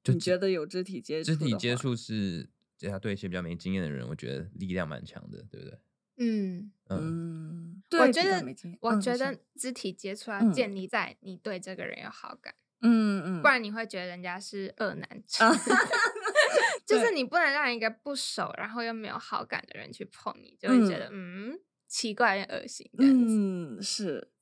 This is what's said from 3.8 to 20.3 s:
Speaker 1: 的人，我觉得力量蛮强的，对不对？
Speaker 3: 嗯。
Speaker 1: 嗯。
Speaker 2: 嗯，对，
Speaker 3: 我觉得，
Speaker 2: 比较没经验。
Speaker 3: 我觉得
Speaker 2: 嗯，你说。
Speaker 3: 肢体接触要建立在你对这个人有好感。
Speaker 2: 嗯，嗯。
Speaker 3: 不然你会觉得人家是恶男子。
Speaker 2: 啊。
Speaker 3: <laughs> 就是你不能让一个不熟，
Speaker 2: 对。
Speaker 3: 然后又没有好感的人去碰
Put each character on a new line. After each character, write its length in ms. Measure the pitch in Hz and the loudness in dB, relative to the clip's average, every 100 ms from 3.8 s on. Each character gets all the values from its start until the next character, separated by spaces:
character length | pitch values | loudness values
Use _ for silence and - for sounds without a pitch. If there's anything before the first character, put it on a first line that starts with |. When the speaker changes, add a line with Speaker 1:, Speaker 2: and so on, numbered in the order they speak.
Speaker 1:
的 60 | 80 | -2
人， 180 | 69 60 | -4 -6
我 80 | 76 | -8
觉 180 | 62 67 | -6 -6
得 140 | 87 - | -8 -10
力 180 | 95 | -4
量 140 | 90 82 | -4 -4
蛮 160 | 65 - | -6 -12
强 160 | - 50 | -16 -16
的， 140 | - - | -16 -16
对 100 | - | -16
不 80 | - | -16
对？ 100 | - _ _ _ - | -18 _ _ _ -4
Speaker 3:
嗯。 540 | 240 214 190 180 208 _ _ | -2 0 -2 -6 -12 _ _
Speaker 1:
嗯。 100 | 185 | -4
Speaker 2:
嗯， 840 | 160 165 165 160 160 170 165 190 _ | -2 -4 -6 -8 -10 -12 -14 -16 _
对， 100 | 330 | 6
Speaker 3:
我 120 | 269 | 6
觉 120 | 247 | 6
得， 60 | 381 | 2
Speaker 2:
比 60 | 370 | 0
较 60 | 247 | -2
没 80 | |
经 180 | - 175 | -12 -14
验。 80 | 175 | -6
Speaker 3:
我 180 | 233 214 | 0 0
觉 160 | 208 247 | 2 0
得 120 | 269 | -2
Speaker 2:
嗯， 40 | |
你 40 | - | -6
说。 80 | _ - | _ -10
Speaker 3:
肢 140 | 254 | -8
体 220 | 247 196 | -6 -8
接 220 | 185 196 208 | -6 -10 -10
触 160 | - | -8
要 200 | 202 220 | 2 2
建 220 | 180 220 | 4 0
立 140 | 196 185 | -4 -4
在 300 | 226 170 - | -2 -2 -8
你 160 | 190 180 | -16 -10
对 220 | 214 185 | -8 -8
这 160 | 185 190 | -8 -10
个 100 | - | -10
人 160 | - | -10
有 60 | - | -12
好 280 | - - - | -14 -16 -16
感。 140 | - - _ _ | -18 -20 _ _
Speaker 2:
嗯， 400 | 233 226 214 196 165 | 4 6 4 0 -2
嗯。 160 | 180 | 2
Speaker 3:
不 60 | 165 | 4
然 140 | 254 | 4
你 100 | 214 | 0
会 140 | 220 226 | -6 -8
觉 140 | 190 | -8
得 60 | 180 | -8
人 180 | 175 | -8
家 160 | 180 180 | -8 -8
是 340 | - 202 190 - | -10 -8 -8 -4
恶 160 | 208 160 | -4 -4
男 280 | - - - | -10 -14 -8
子。 180 | - | 4
Speaker 2:
啊。 80 | 226 | 6
Speaker 3:
<laughs> 80 | - - 381 466 466 466 466 403 554 571 698 906 539 - | 6 4 4 4 2 2 0 2 4 6 6 4 0 2
就 120 | 427 | 4
是 140 | 466 | 4
你 120 | 339 | 2
不 140 | 254 339 | 2 4
能 140 | 311 | 4
让 200 | 285 269 | 4 0
一 80 | 233 | 0
个 80 | 220 | -2
不 280 | 226 285 277 | -2 -8 -6
熟， 360 | - - 180 - | -4 -4 -4 -4
Speaker 2:
对。 60 | |
Speaker 3:
然 80 | 208 | -6
后 120 | 233 | -4
又 100 | 233 | -4
没 160 | 226 214 | -6 -8
有 100 | - | -8
好 280 | - - - | -4 -6 -4
感 180 | - - | -6 -8
的 120 | - | -16
人 120 | - | -14
去 120 | - 196 | -14 -14
碰 280 | - 214 | -10 -12